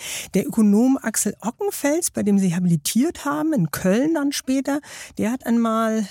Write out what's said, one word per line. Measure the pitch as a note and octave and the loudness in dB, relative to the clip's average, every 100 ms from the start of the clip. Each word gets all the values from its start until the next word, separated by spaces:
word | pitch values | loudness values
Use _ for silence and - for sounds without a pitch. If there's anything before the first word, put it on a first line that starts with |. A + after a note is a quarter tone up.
| - - - | -12 -12 -4
Der | F#3+ C#4 | -4 -2
Ökonom | - G#3 G3+ B3+ C4+ | 2 4 6 4 2
Axel | A3+ - - - | -2 -4 -4 -4
Ockenfels, | G3+ - G4+ - C#4+ D#4+ - | -8 -4 -4 -2 0 0 -2
bei | - | -2
dem | G3+ G3 | 2 2
Sie | F#3+ E3+ | 2 2
habilitiert | F3+ E3 - A3 D#4 - C#4+ | 2 0 0 0 0 -2 -4
haben, | D4 D#4 | -2 0
in | C#4+ D#3+ | 0 0
Köln | - F#3 G#3+ D4+ D#4+ | 0 0 2 2 0
dann | C#4+ | -2
später, | - - C4 C4+ C#4+ - - - - | -4 -2 -2 -2 -4 -6 -16 -12 -4
der | G3+ | -2
hat | B3+ - | -2 0
einmal | A#3 A3+ A3 A3+ A3 G3 | 0 2 0 0 0 -4